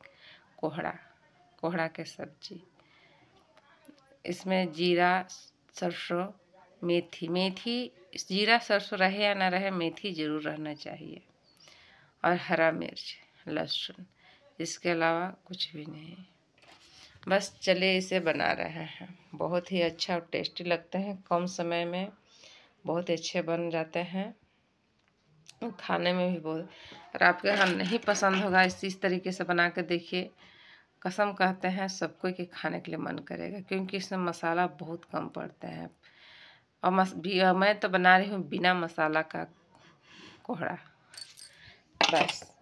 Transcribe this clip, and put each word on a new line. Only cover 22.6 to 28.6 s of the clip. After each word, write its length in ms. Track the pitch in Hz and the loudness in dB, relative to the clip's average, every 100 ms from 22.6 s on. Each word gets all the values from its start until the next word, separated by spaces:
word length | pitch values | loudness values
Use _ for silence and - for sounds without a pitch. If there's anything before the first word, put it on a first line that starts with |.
| - _ | -20 _
बहुत 260 | 147 165 180 | -4 -2 0
अच्छे 320 | 165 165 185 | -2 -2 -4
बन 280 | 160 170 170 | 0 -2 0
जाते 280 | 165 160 170 | -2 -2 -4
हैं, 340 | 175 190 214 233 _ _ _ _ _ _ _ _ _ _ - - 233 190 | -4 -4 -6 -10 _ _ _ _ _ _ _ _ _ _ -20 -10 -10 -6
खाने 320 | - 175 175 | -2 2 2
में 200 | 180 180 | 2 2
भी 60 | 170 | 0
बहुत। 300 | 156 160 185 - - - - | -4 -6 -6 -14 -20 -20 -12
और 80 | - | 4
आपके 260 | 180 175 202 | 6 6 2
यहाँ 180 | 202 185 | 4 4
नहीं 320 | 185 185 233 | 2 0 0
पसंद 440 | 214 202 196 190 | 2 2 4 4
होगा, 200 | 202 185 | 4 6